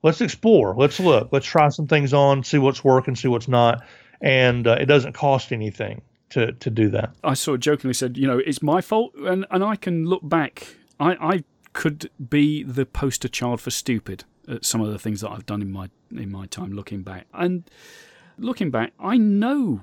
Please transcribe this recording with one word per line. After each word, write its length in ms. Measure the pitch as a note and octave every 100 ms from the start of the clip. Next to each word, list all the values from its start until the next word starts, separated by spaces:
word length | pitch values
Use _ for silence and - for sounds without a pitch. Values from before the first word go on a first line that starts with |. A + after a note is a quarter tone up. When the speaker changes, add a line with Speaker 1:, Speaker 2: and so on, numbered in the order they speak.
Speaker 1:
Let's 180 | D#3 -
explore. 540 | A#3 - A3+ G3+ G#2 G#2+
Let's 240 | C#3 -
look. 300 | F#3 B2+ A2
Let's 140 | C#3 -
try 220 | E3+ D3
some 160 | D3 D3
things 260 | D#3 C#3
on, 320 | C#3+ C#3 C#3
see 140 | B2+ D3+
what's 260 | C3+ B2+
working, 320 | C3+ C3 B2+ B2
see 120 | C3
what's 200 | A#2+ A#2
not. 340 | B2 A#2+ B2 - - _ _
And, 460 | - C3+ B2+ B2 A#2
uh, 100 | A#2+
it 80 | C3
doesn't 280 | D3 C3
cost 380 | B2+ C#3+ C3+ -
anything 500 | A#2 G#2+ - G#2 G#2+ _ _ _
to, 220 | - A#2
to 180 | B2+ -
do 200 | A2 G#2+
that. 240 | G2 - -
Speaker 2:
I 80 | -
sort 220 | C3+ - B2+
of 40 |
jokingly 340 | D3 D3 C3
said, 220 | B2+ B2+ B2
you 80 | C3+
know, 120 | B2
"It's 240 | D#3 C#3
my 180 | D3+ E3+
fault, 340 | - A3 A#3 -
and, 300 | D3+ F#3 F#3
and 140 | F#3
I 100 | G3+ G#3
can 300 | - E3+ D#3+
look 200 | F#3 D#3
back." 500 | E3 C#3+ - - - _ _
I, 160 | D3+ F3+
I 240 | D#3 F#3 - _ _
could 380 | - D#3 D3+ - _ B2+
be 340 | D3 D3 D3+
the 240 | C#3 B2+ C3
poster 420 | - C#3 - B2
child 320 | - B2 A#2+
for 100 | -
stupid 540 | - - A#2 - F#2+ - _ -
at 180 | A#2
some 160 | - A#2
of 120 | G#2+
the 60 | G#2
things 220 | A2 G#2
that 80 | G#2
I've 160 | - -
done 160 | G#2
in 100 | G2
my, 160 | F#2+ F#2+ _ _
in 200 | A#2 G2+
my 160 | G2 F#2+
time 260 | - F#2
looking 300 | G2+ G2 G2+
back. 240 | F#2 F#2 -
And 320 | - F3 F3+ - _ - - - _ _ -
looking 320 | A#3 B3 F3
back, 220 | B2 A#2 _
I 160 | - A#3+
know 640 | G#3+ G3+ A3+ C#4+ A#3 A2+